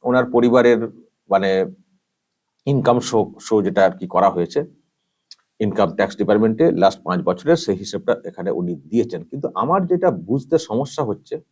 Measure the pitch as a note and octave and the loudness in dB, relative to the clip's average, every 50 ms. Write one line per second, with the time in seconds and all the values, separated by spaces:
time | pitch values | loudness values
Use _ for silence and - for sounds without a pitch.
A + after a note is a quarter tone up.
0 | - B2 B2 B2+ B2 B2 B2 A#2+ A#2 B2 A#2 B2+ A#2+ A#2+ A#2+ A2 A#2 A2+ - - | -2 0 0 0 0 2 2 2 4 4 4 6 6 6 4 4 0 -6 -10 -16
1 | - _ _ _ _ _ F#2+ G2 G2 G2 F#2+ F#2+ F#2+ F#2 F#2+ _ _ _ _ _ | -20 _ _ _ _ _ 0 0 2 2 0 0 0 -2 -6 _ _ _ _ _
2 | _ _ _ _ _ _ _ _ _ _ _ _ _ C3+ C#3 C3 A#2 B2 A#2+ B2 | _ _ _ _ _ _ _ _ _ _ _ _ _ 0 0 2 2 2 2 2
3 | A2+ - - A2 G2+ F2 - - - - A2+ G#2+ G2 G2 F#2 G2+ F#2+ F#2+ F#2 - | 0 0 0 0 0 -2 -6 -18 -6 0 0 2 2 2 2 2 2 2 2 -2
4 | F#2+ F2+ - F2+ F#2+ G2 F#2 F2+ F2 E2+ - C#3+ D3 F3 _ _ _ _ _ _ | -12 -4 0 2 2 2 2 0 -4 -2 -2 -6 -6 -6 _ _ _ _ _ _
5 | _ _ _ _ _ _ - _ _ _ _ _ G#2+ G#2 F#2 G#2+ G2+ F2 D#2+ G2+ | _ _ _ _ _ _ -20 _ _ _ _ _ -4 -4 0 0 0 0 2 -2
6 | G2+ G2 - - G#2 F#2+ G#2 G#2+ A2 A2+ A2 - E2 E2 - - F#2 G2 F#2 - | -2 -2 -2 -4 0 2 2 2 2 2 2 2 2 2 2 4 2 2 2 0
7 | _ F2+ F2+ F2+ - - F2+ - - C#3+ E3+ - - - G2 F#2 G2+ - - - | _ -4 -4 -2 0 -2 -4 -2 0 0 0 0 2 -4 -4 -4 -4 -10 -10 -8
8 | - - - - - E2+ - - F#2 F#2+ D#2 - F3+ F3 F3 D3 - - G#2 A#2 | -2 -2 -4 -2 -4 -16 -12 -8 -6 -6 -4 -4 -4 -6 -6 -8 -10 -4 -2 -2
9 | - - - - - _ - C#3 - - - F#2 A2 C#3+ F3 G3 F#3 F3 F3+ F3 | -2 -2 -4 -12 -12 _ -12 -8 -8 -6 -4 -4 -2 0 0 -2 0 0 -2 0
10 | F#3 F3+ B2 F2 E2 E2+ D#3 C#3 C3 - D#3+ D#3+ - - G#2+ A#2 C#3+ C#3+ - - | 0 0 -2 -2 -6 -4 -4 -4 -2 -2 -2 -2 -2 -2 -4 -4 -4 -4 -6 -6
11 | C#3+ A2 G2+ - _ _ C3+ D#3 D#3 _ | -6 -6 -6 -8 _ _ -14 -14 _ _